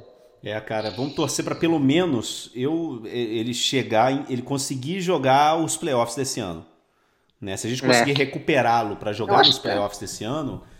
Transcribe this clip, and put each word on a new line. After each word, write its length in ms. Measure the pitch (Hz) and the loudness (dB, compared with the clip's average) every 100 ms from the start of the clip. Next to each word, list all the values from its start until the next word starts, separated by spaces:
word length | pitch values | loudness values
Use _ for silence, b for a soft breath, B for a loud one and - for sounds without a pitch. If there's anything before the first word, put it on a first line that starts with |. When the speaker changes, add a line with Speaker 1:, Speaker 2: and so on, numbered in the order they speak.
| - - - _ | -12 -20 -20 _
Speaker 1:
É, 160 | 104 107 | -8 -6
cara, 300 | - 110 107 | -4 -4 -4
vamos 240 | 113 143 - | -4 -4 -2
torcer 280 | 139 - 160 | -2 -2 -4
pra 100 | - | 0
pelo 240 | 165 160 | 2 4
menos 720 | 135 160 180 117 - - - 123 | 4 4 4 0 -2 -10 -12 -4
eu, 460 | 135 165 160 117 107 | -2 -2 -4 -8 -6
e-, 340 | 120 113 113 | -4 -2 -2
ele 140 | 120 | -2
chegar, 580 | 113 - 131 107 110 127 | -2 0 0 2 4 4
em, 140 | 139 143 | 2 -2
ele 120 | 127 | -6
conseguir 580 | 123 139 135 131 131 190 | -2 -4 -2 -6 -4 -4
jogar 560 | 180 160 131 135 151 165 | 0 2 4 4 4 2
os 200 | 156 - | 0 -2
playoffs 380 | 160 123 117 139 | 0 0 0 -2
desse 240 | 127 135 | -4 -4
ano. 260 | 95 82 - _ _ _ _ _ _ _ | -6 -8 -14 _ _ _ _ _ _ _
Né? 160 | 98 95 | -8 -6
Se 100 | 113 | -4
a 20 | |
gente 140 | 127 | -2
Speaker 2:
É. 40 | 131 | 4
Speaker 1:
conseguir 260 | 120 143 | 4 4
recuperá-lo 840 | 139 135 147 - 143 117 117 107 95 | 2 0 -2 0 2 4 2 0 -4
pra 160 | 104 | -6
jogar 200 | 104 101 - | -4 2 6
Speaker 2:
Eu 40 | |
acho 100 | - | 6
Speaker 1:
nos 80 | - | 2
Speaker 2:
que 80 | 117 | -2
é. 40 | |
Speaker 1:
playoffs 280 | 101 101 - | -2 -2 -4
desse 240 | 98 - | -10 -8
ano, 400 | 107 151 135 90 b | -6 -4 -6 -8 b